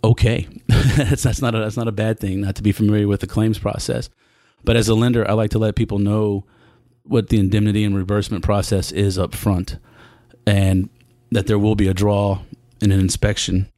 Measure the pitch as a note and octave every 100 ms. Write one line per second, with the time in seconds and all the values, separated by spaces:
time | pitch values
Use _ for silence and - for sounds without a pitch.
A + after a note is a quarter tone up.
0 | A2 A#2 A2+ A#2+ - - - A2+ C3 -
1 | C#3 C#3 C3 - B2+ A2+ G#2+ G#2+ A2+ G#2
2 | A2 A2 G2+ F#2 G2+ F#2+ G#2 - G#2 G#2
3 | G2+ G2+ - - A2 G#2+ G#2 - - -
4 | - _ _ _ _ _ - A#2 A2 A2
5 | A#2+ A#2 G#2+ A2 G#2+ A2 A2 G2 G#2+ G2+
6 | G2+ G#2+ G#2+ G2 - _ _ _ _ _
7 | - A#2 G2+ A2+ G2 G#2 G#2 G#2 G#2+ G2
8 | F#2 G#2 G2+ G2 F2+ G2+ G2 G2 - F2
9 | G2+ F#2 F2+ - - F#2 G2 - - -
10 | - _ _ - - G2+ G2 F#2+ F#2+ _
11 | _ _ _ G2+ F#2+ G#2 G#2 G#2 F#2+ F#2
12 | G#2 G2+ G2+ G2 - - _ _ G#2 G2
13 | F#2+ - G#2 G#2 - F#2 G2